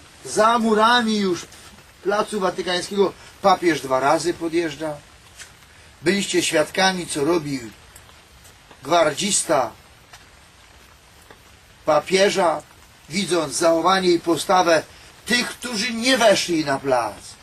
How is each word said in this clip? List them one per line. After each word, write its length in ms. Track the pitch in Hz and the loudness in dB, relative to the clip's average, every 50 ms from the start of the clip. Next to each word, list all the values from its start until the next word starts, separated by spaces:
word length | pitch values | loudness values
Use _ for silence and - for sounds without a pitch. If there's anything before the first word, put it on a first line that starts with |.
| - - - - - | -16 -20 -20 -18 -14
za 340 | 135 - 185 214 226 233 240 | -6 0 2 4 4 4 2
murami 580 | 220 226 214 208 220 226 247 247 233 220 214 | 2 2 2 4 4 4 4 2 2 0 0
już 280 | 208 202 185 175 165 - - - - - - - - - - - - - | 0 0 -2 -2 -4 -8 -16 -20 -20 -20 -20 -20 -20 -20 -20 -18 -8 -6
Placu 360 | 180 202 214 208 - 214 208 | -4 -2 -2 -2 -4 -4 -4
Watykańskiego 760 | 190 180 175 190 175 180 180 180 170 - 202 202 196 165 - - - - - - | -4 -4 -4 -4 -6 -4 -4 -4 -6 -4 0 0 0 0 0 -8 -20 -20 -10 0
papież 400 | - 196 185 175 175 175 156 - | 2 2 2 4 2 0 0 0
dwa 180 | - 131 131 131 | -2 -2 -2 0
razy 340 | 131 139 156 160 147 175 165 | 2 2 2 2 0 -2 -4
podjeżdża. 640 | - 165 165 160 175 170 160 139 139 160 156 147 147 - - - - - - - - - - - - - - - - - - - - | -4 -6 -4 -2 -2 -2 -4 -6 -8 -8 -10 -10 -10 -14 -20 -20 -20 -20 -20 -20 -20 -20 -20 -20 -20 -20 -20 -20 -20 -20 -20 -16 -6
Byliście 420 | 135 165 196 202 190 - - 175 147 | -2 -2 0 0 -2 -2 -2 -2 -2
świadkami, 640 | - 160 156 151 - - 196 190 190 185 180 165 | 0 0 0 0 0 0 0 0 0 0 -2 -6
co 180 | 143 - 156 139 | -6 -4 -2 0
robił 460 | 160 175 175 147 147 139 131 117 107 98 - - - - - - - - - - - - - - - - - - - - - - | 0 0 -2 -2 -4 -8 -8 -10 -12 -20 -20 -20 -20 -20 -20 -20 -20 -20 -20 -20 -20 -20 -20 -20 -20 -20 -20 -20 -20 -20 -14 -6
gwardzista 880 | 139 165 170 160 151 143 139 175 208 - - - - 156 139 117 - - - - - - - - - - - - - - - - - _ - - - - - - - - _ _ - _ - - - - - - - - - - - - - - | 0 2 2 2 2 0 -2 -4 -2 -2 -2 0 0 0 0 0 -2 -6 -16 -20 -20 -20 -20 -20 -20 -20 -20 -20 -20 -20 -20 -20 -20 _ -20 -20 -20 -20 -20 -20 -20 -20 _ _ -20 _ -20 -20 -20 -20 -20 -20 -20 -20 -20 -20 -20 -20 -10 -2
papieża, 760 | 160 151 151 - - 185 190 196 202 - 196 185 165 151 151 - - - - - - - - - - | 0 0 0 0 0 2 4 4 4 2 2 0 0 0 -2 -8 -14 -20 -20 -20 -20 -20 -20 -16 -8
widząc 460 | 143 196 190 156 180 170 156 143 127 | -6 -6 -4 -2 -2 -2 -2 -4 -4
zachowanie 560 | - 175 165 165 165 160 180 190 190 185 180 | 0 2 2 2 4 2 2 2 2 2 2
i 80 | 170 165 | 2 2
postawę 640 | - 165 165 - - - 196 185 180 170 165 156 - - - - - - - - - | 2 0 -2 -2 0 2 2 2 4 4 2 2 0 -4 -18 -20 -20 -20 -20 -16 -6
tych, 240 | - 233 247 233 - | -2 -2 -2 -2 -4
którzy 440 | - - - 247 240 196 208 247 226 | -8 -12 -12 -10 -6 -6 -6 -6 -6
nie 240 | 226 226 262 269 | -4 0 2 2
weszli 480 | 226 233 214 190 170 - - 170 156 156 | 4 6 4 4 4 0 -2 -2 -2 -2
na 140 | - 135 - | -2 -4 -4
plac. 360 | 131 139 127 123 117 104 101 95 - - - - | -2 0 0 0 -2 -4 -8 -12 -18 -20 -20 -20